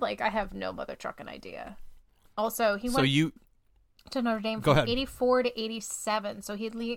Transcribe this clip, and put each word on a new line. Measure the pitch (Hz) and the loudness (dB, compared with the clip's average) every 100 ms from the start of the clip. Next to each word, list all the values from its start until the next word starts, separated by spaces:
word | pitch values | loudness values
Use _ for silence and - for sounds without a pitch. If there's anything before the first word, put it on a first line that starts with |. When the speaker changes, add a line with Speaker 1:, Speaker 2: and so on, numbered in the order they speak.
Speaker 1:
like, | 220 208 | -2 0
I | 226 | 0
have | 208 196 | 0 -4
no | 196 95 | -4 -6
mother | 95 - - | -6 -8 -8
trucking | - - - | -10 -10 -12
idea. | - 87 85 - 196 - - _ _ _ - | -14 -12 -12 -12 -12 -14 -16 _ _ _ -2
Also, | 220 214 220 202 | 0 2 2 4
he | 240 | 2
Speaker 2:
So | 262 | 4
Speaker 1:
went | 135 | 6
Speaker 2:
you | 139 160 - _ _ _ _ _ _ - | 6 4 0 _ _ _ _ _ _ -8
Speaker 1:
to | 262 | -2
Notre | 240 220 | 0 0
Dame | 220 220 | -2 2
Speaker 2:
Go | 180 | 6
Speaker 1:
from | 143 | 6
Speaker 2:
ahead. | 135 | 4
Speaker 1:
eighty-four | 247 269 - 247 254 | 0 -2 0 4 4
to | 240 226 | 2 -2
eighty-seven. | 220 226 - - - 214 202 208 | -6 -6 -8 -8 -2 -2 -2 -8
So | 196 208 | -8 -6
he | |
had | 220 | -6
le-, | 226 233 | -4 -6